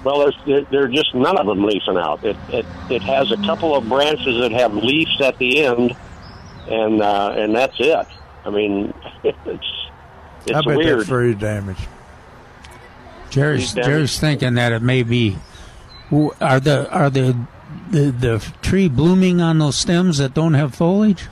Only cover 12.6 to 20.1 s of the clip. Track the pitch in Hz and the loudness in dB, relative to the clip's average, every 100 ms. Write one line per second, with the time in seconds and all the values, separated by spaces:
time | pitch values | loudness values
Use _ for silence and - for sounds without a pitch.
12.6 | - - - - - - - 135 143 147 | -20 -20 -20 -20 -20 -20 -6 0 0 0
13.6 | - 107 123 147 139 - 156 139 131 120 | -2 -2 0 2 0 0 -2 0 0 2
14.6 | 120 113 120 127 117 120 113 87 - - | 2 0 0 0 2 2 0 -2 -10 -20
15.6 | - - - - - 147 151 - 156 135 | -20 -20 -20 -20 -2 0 0 0 2 2
16.6 | 135 139 135 170 143 135 127 123 117 - | 2 0 0 0 2 2 2 0 -4 -14
17.6 | - - - 170 143 123 127 113 - - | -18 -16 -2 0 2 0 0 0 -4 -8
18.6 | - 185 190 120 160 185 185 175 170 160 | 0 2 2 4 4 6 4 4 2 2
19.6 | 151 127 - 175 185 | 2 0 0 2 2